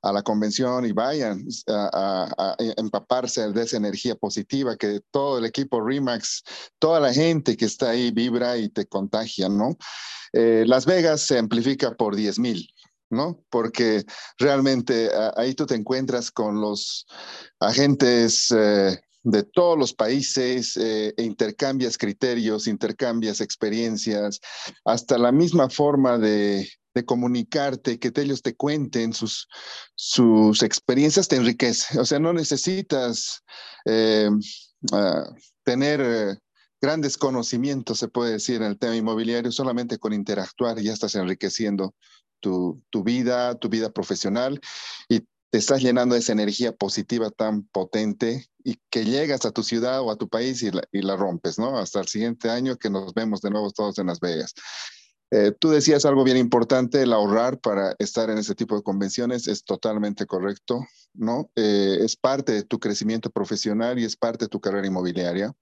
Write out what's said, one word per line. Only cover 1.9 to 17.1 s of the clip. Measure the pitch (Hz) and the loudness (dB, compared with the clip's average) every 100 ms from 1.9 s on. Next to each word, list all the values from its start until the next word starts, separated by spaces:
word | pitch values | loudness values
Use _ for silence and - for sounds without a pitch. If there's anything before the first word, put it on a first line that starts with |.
| - 95 95 85 - | -2 0 -2 -2 -2
a, | 95 | -4
a | - 113 - | -2 -4 -2
empaparse | 110 104 - 127 123 - 107 | -4 -4 -2 -2 0 -2 -2
de | 104 | -2
esa | 117 120 | -2 -2
energía | 104 101 123 - | -2 -2 -4 -4
positiva | 101 107 101 139 127 107 | -4 -6 -4 -2 -2 -2
que | 104 104 _ | -2 -2 _
todo | 143 143 131 | -2 0 0
el | |
equipo | 113 131 139 120 | -2 -4 -2 -2
remax, | 110 139 131 117 - - - - - _ | 0 -2 -2 -4 -6 -8 -10 -16 -18 _
toda | 156 165 | 4 4
la | 139 | 4
gente | 127 165 160 - 110 | 4 4 2 0 0
que | 110 | 0
está | - 127 | 0 0
ahí | 120 120 | 2 0
vibra | 113 123 117 123 120 | 0 0 2 0 0
y | 107 | -2
te | - 98 | -4 -4
contagia, | 98 98 110 113 - 95 | -4 -2 -4 -4 -2 0
¿no? | 101 120 165 - - - - - | 2 0 -4 -12 -16 -14 -16 -2
Eh, | 123 117 113 113 | 2 6 6 6
Las | 127 127 | 4 4
Vegas | 185 165 151 | 4 4 2
se | - 127 | 2 2
amplifica | 113 117 123 135 127 113 | 2 0 0 0 -2 0
por | 107 101 | 0 2
diez | 104 101 | 0 0
mil, | 120 95 82 _ _ _ _ | -2 -2 -8 _ _ _ _
¿no? | 113 156 160 _ | -4 -2 -6 _
Porque | 120 117 117 117 107 98 - - - | -2 -2 0 2 2 -2 -14 -18 0
realmente | 139 139 135 131 120 117 113 | 2 4 4 2 2 0 2
a-, | - 110 - | 0 0 0
ahí | 123 | -2
tú | 131 147 | -2 -2
te | 120 | -2
encuentras | 107 131 135 123 117 | 0 -2 0 -2 -4
con | - 107 104 | -4 -2 0
los | 107 104 - - - | -2 -4 -6 -10 -12